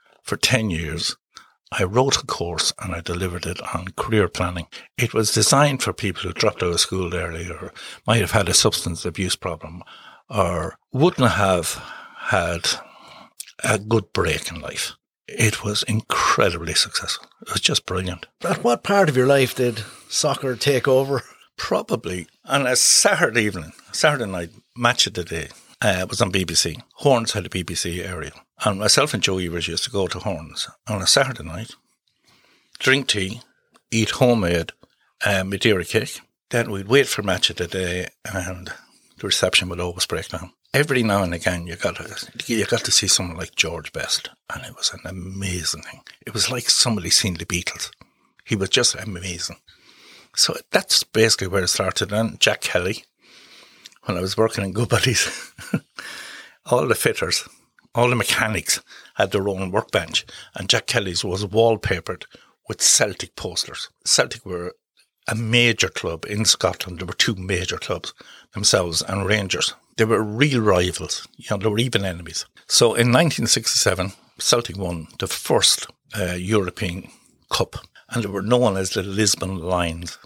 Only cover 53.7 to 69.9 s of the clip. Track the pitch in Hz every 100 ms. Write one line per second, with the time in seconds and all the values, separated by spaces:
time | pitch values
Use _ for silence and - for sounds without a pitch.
53.7 | _ - _ - 90 95 104 110 - 98
54.7 | 95 120 107 135 110 - - - - -
55.7 | - - - - - - - - _ -
56.7 | 123 139 113 120 107 82 - - - _
57.7 | _ _ 120 123 123 107 - 110 95 -
58.7 | - - - - - 101 101 98 95 95
59.7 | 98 - - - - - - - - 98
60.7 | 117 - 120 98 85 101 92 101 107 117
61.7 | 107 - 90 - 92 - - _ _ -
62.7 | 107 - - 107 92 - - 95 - -
63.7 | - - _ - - 131 - 95 87 87
64.7 | - _ _ _ _ - 110 113 120 120
65.7 | 110 90 - 90 80 - 104 110 - 90
66.7 | 90 - 87 87 87 - 95 92 92 90
67.7 | - - 87 - - - - _ - 104
68.7 | 104 87 82 - 98 95 107 95 - -
69.7 | - _